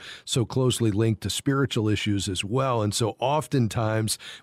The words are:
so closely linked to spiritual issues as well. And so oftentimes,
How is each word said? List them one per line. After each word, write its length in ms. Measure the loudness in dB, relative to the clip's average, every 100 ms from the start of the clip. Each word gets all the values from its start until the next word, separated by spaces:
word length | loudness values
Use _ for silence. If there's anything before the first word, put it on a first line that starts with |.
| -6 -16 -2
so 180 | 0
closely 480 | 0 0 0 2 2
linked 300 | 2 2 0
to 80 | -2
spiritual 580 | -4 0 0 2 0 0
issues 400 | 0 0 -2 -2
as 160 | -4
well. 380 | -2 0 0 0
And 120 | 0
so 220 | 0 -2 0
oftentimes, 960 | 0 0 0 0 0 0 0 0 0 -4 -10 -10